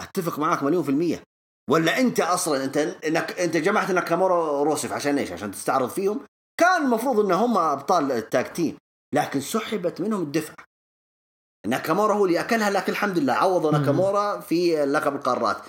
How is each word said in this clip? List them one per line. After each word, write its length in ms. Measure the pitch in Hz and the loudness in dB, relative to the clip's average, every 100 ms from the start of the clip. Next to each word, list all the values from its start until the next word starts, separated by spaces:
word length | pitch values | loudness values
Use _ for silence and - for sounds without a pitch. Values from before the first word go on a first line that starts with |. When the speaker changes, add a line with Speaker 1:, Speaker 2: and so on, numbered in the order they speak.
Speaker 1:
أتفق 380 | - 196 170 143 | -8 -6 -4 -2
معاك 240 | 156 165 | 0 0
مليون 200 | 143 175 | 2 0
في 60 | 143 | 0
المية. 340 | 139 170 98 - _ _ _ - | 0 0 -4 -8 _ _ _ 0
ولا 300 | 160 165 233 | 2 2 2
أنت 200 | 254 - | 2 2
أصلًا، 440 | 170 180 170 135 | 0 0 0 -2
أنت، 140 | 135 147 | -2 -2
إنك، 640 | 156 - 160 160 - - | -2 -4 -2 -2 -2 -4
أنت 180 | 175 160 | -2 0
جمعت 340 | 160 208 190 | 0 0 0
ناكامورا 440 | 180 170 170 190 175 | -2 0 0 2 2
وروسيف 560 | 160 139 147 139 117 | 0 0 0 0 -4
عشان 260 | 107 143 143 | -4 -2 0
إيش؟ 140 | 90 | -2
عشان 200 | 87 104 | -6 -10
تستعرض 380 | 95 - 131 120 | -6 -2 0 -2
فيهم؟ 300 | 175 196 226 - _ _ - | -2 -2 -4 -8 _ _ 0
كان 260 | 349 359 277 | 2 4 2
المفروض 340 | 226 262 214 | 0 2 2
إن 120 | 208 | 2
هم 260 | 175 247 202 | 2 4 2
أبطال 540 | 156 135 - 180 139 | 2 0 2 2 2
التاج 420 | 120 110 131 120 | -2 0 -2 -2
تيم، 240 | - 147 - _ _ _ 143 | -2 -2 -4 _ _ _ -2
لكن 260 | 147 143 | 0 -4
سحبت 600 | - 220 - 214 175 156 | -4 -4 -4 -4 -4 -4
منهم 200 | 196 208 | -4 -2
الدفعة. 340 | 151 151 151 - - _ _ _ _ _ _ _ _ _ 101 | -2 -4 -4 -12 -20 _ _ _ _ _ _ _ _ _ -4
ناكامورا 460 | 131 151 175 214 | -2 0 2 2
هو 120 | 208 190 | 2 2
اللي 140 | 165 | 2
أكلها، 300 | - 233 208 | 0 0 2
لكن 220 | 196 202 | 0 -2
الحمد 260 | 185 202 175 | -2 -2 0
لله 160 | 135 | 0
عوضوا 380 | 110 175 180 156 | 2 2 2 2
Speaker 2:
مم. 60 | 151 | 2
Speaker 1:
ناكامورا 640 | 143 156 196 202 208 175 | 2 2 2 2 0 -4
في 460 | - 165 175 156 139 | -2 0 2 2 2
لقب 300 | 151 147 139 | 0 0 -2
القارات. 420 | 131 120 110 95 | -2 0 0 -2